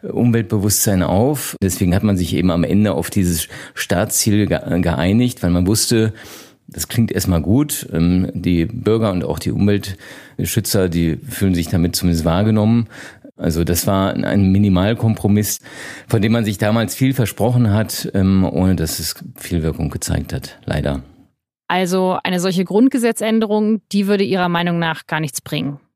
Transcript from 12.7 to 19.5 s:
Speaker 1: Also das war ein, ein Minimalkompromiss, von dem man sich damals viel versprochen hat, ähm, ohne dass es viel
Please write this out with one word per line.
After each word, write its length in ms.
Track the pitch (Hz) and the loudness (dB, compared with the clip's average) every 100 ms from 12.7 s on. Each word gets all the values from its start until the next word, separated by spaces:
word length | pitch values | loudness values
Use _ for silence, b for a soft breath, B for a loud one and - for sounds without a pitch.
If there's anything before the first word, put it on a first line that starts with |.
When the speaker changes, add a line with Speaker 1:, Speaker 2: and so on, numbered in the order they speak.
| 117 113 B B B - - | 2 0 B B B -20 -6
Speaker 1:
Also 280 | 80 80 | -2 0
das 220 | 85 87 - | 0 0 0
war 260 | 98 95 | 2 0
ein, 140 | - - | 0 0
ein 260 | 101 95 | 2 4
Minimalkompromiss, 1080 | 95 104 90 98 117 117 107 104 104 104 - B B B B B | 4 4 4 2 2 0 0 2 2 2 -6 B B B B B
von 160 | 113 | 0
dem 80 | 104 | 2
man 120 | 117 | 0
sich 140 | 107 101 | 0 0
damals 380 | 107 113 110 - | 2 2 0 0
viel 180 | 131 | 0
versprochen 580 | 135 110 - 104 123 117 | 0 -2 0 0 2 2
hat, 380 | 104 110 - - 98 | 2 0 -6 -4 0
ähm, 340 | 95 95 92 | 2 4 2
ohne 240 | 71 92 87 | 2 2 2
dass 220 | 80 - | -2 -4
es 160 | 85 - - - | -8 -10 -14 -16
viel 240 | - | -4